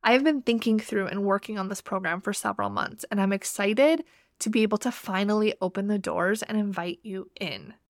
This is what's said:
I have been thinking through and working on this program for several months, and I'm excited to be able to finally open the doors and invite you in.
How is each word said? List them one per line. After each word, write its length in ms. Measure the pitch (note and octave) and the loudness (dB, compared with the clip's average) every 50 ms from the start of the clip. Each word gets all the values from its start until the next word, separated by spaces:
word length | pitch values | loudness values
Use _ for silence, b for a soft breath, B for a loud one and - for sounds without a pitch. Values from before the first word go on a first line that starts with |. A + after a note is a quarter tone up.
| - | 6
I 100 | G3+ A#3+ | 6 6
have 120 | C4 C4+ | 6 6
been 180 | D#4+ D4+ C#4 - | 4 2 4 2
thinking 360 | - A#3 A3+ A3 A3+ A3 G#3+ | 0 0 2 2 2 2 2
through 280 | - - - G#3 F#3+ | 0 -2 -2 -2 -2
and 180 | - - G3+ G3+ | -2 -2 -2 2
working 340 | G3+ G3 G3 - - G#3+ G#3 | 2 2 0 0 -6 -6 -6
on 100 | F#3+ F#3+ | -6 -6
this 120 | G3+ - | -6 -10
program 400 | - - - F#3+ F#3+ F3 E3+ F#3 | -8 -6 -6 -4 -2 -2 -2 -2
for 120 | - - G3+ | -2 -4 -4
several 380 | - - - - - G3+ G3+ | -2 -4 -4 -2 -2 -4 -4
months, 340 | - - - - A3 G#3+ - - | -2 -2 -4 -4 -6 -12 -10 -4
and 100 | - G3+ | 0 0
I'm 120 | F#3+ G3 G3 | 2 2 2
excited 720 | G3 - - - - G3+ G3 G#3+ A3+ C4+ D4+ D#4+ E4 D#4+ b b b b b b _ | 0 -2 -6 -6 -2 0 0 4 4 6 4 4 2 -2 b b b b b b _
to 100 | - A3 | -4 0
be 120 | A3 A#3 A3 | 2 2 4
able 160 | G#3 G#3+ G#3 | 4 2 0
to 140 | - B3 A#3+ | -2 -2 -6
finally 640 | - - - F#3+ F#3+ G3+ G3+ G#3 G#3+ G#3+ G#3+ - _ | -6 -8 -4 -2 -2 0 2 2 2 2 0 0 _
open 280 | - F#3 F#3 G3 G3 G3+ | -4 -4 -4 -4 -2 -2
the 100 | G#3 G3+ | -2 -2
doors 440 | F#3 - D#3+ F3 E3+ F#3 G#3 A3 - | -2 -2 -2 0 2 0 0 -2 -2
and 160 | - A3 G#3+ | -4 -2 -2
invite 420 | G#3 G3+ F#3+ F#3 E3+ F3+ E3+ - _ | -2 -2 -4 -4 -6 -6 -8 -8 _
you 280 | A3 F#3+ F#3+ F#3+ - _ - | -10 -10 -10 -10 -12 _ -8
in. 340 | G3+ E3 B2+ G2 C#2+ - - _ _ | -8 -8 -8 -10 -12 -16 -20 _ _